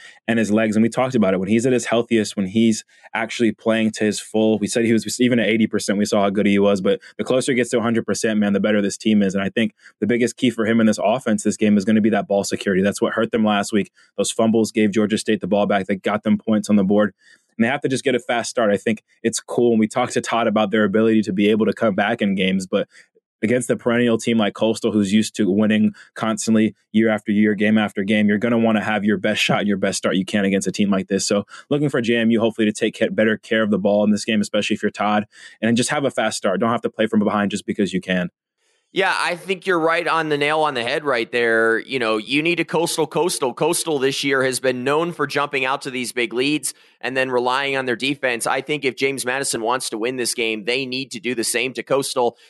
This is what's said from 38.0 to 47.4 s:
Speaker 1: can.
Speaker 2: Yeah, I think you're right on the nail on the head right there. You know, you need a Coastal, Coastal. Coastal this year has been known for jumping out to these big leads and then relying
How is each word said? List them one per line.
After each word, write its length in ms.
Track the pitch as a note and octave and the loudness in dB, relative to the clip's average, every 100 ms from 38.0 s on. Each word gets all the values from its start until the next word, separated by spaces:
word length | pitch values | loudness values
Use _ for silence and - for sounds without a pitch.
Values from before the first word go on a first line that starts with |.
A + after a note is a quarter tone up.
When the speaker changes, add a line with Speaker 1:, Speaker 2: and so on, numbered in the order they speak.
Speaker 1:
can. 300 | - F2+ F2+ _ _ _ _ _ _ | -4 -4 -4 _ _ _ _ _ _
Speaker 2:
Yeah, 220 | E3 F#3+ C#3 | -2 -2 0
I 180 | D#3+ E3+ | -4 -4
think 300 | E3+ F#3+ F#3 | -6 -6 -2
you're 140 | F3 | 0
right 260 | D#3+ E3 D#3 | 2 0 0
on 220 | D#3+ D#3 | -2 0
the 80 | C#3+ | 0
nail 240 | C#3+ D#3 | 0 2
on 140 | D3+ | 0
the 80 | B2+ | -2
head 200 | A#2 D3+ | -2 -4
right 300 | D3 A#2+ A#2 | -2 -2 0
there. 460 | B2 A#2 A2+ A2+ A2 | 0 2 2 2 0
You 200 | - B2+ | -2 -4
know, 200 | A2+ A2 | 0 -2
you 240 | G#2 D3 | -2 -2
need 180 | E3 E3 | 0 -2
a 40 | D#3+ | -2
Coastal, 400 | E3 E3+ - D3+ | -2 -2 -2 -2
Coastal. 480 | D#3 F3 - C3 | 0 -2 -2 -4
Coastal 440 | A2 D#3 E3+ E3 D3 | 0 -2 0 -2 0
this 240 | C3+ C3 | 0 0
year 200 | C#3 C3+ | -2 0
has 180 | C3 B2 | 0 0
been 240 | C3 B2 | -2 -2
known 280 | B2+ D3+ E3+ | 0 0 -2
for 140 | D#3+ C#3 | -4 -4
jumping 380 | D3 D3 C#3 | -2 -2 -2
out 160 | C3 C#3 | -2 -4
to 80 | C#3+ | -6
these 220 | B2+ A#2 | -8 -6
big 220 | B2 A#2 | -4 -4
leads 400 | A#2 C#3 D3+ - - _ _ | -2 0 -2 -4 -10 _ _
and 160 | A#2+ C3 | -6 -2
then 140 | C3 | 0
relying 440 | B2 | 0